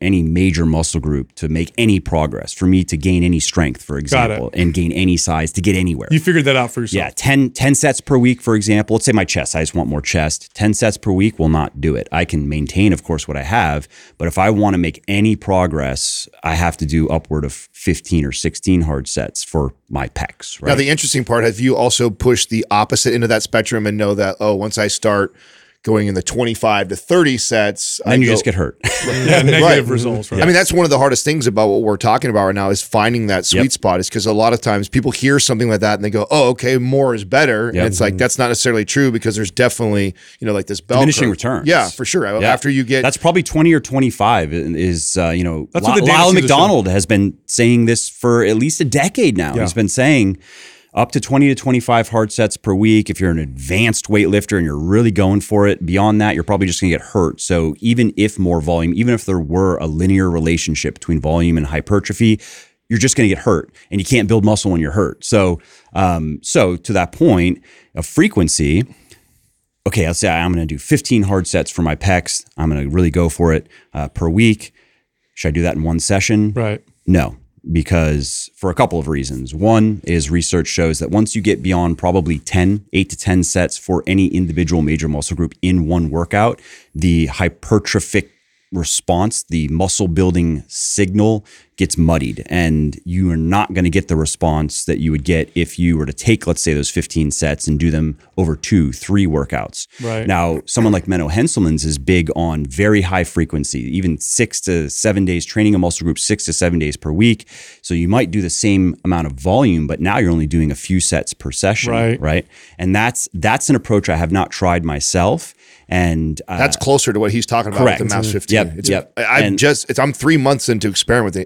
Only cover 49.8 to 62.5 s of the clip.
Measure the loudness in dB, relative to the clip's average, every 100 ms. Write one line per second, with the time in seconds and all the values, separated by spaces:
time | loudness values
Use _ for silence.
49.8 | 0 2 2 4 2 0 -10 -20 -20 -20
50.8 | _ -4 -2 -2 0 2 2 2 0 0
51.8 | 2 0 2 0 0 0 -2 -2 -2 2
52.8 | 4 4 2 -2 0 0 -4 -8 -4 0
53.8 | 2 0 0 2 4 2 0 -2 -2 -2
54.8 | 0 2 2 2 2 2 0 2 2 0
55.8 | -2 0 2 2 2 0 0 0 0 0
56.8 | 0 0 -2 0 0 -2 -2 0 0 -2
57.8 | 0 2 2 2 0 0 0 0 0 0
58.8 | 0 0 0 0 0 -2 0 0 2 0
59.8 | -2 0 2 4 2 2 2 0 0 -4
60.8 | -4 -6 -2 -2 0 2 2 2 0 -4
61.8 | 0 -2 -2 0 2 2 -4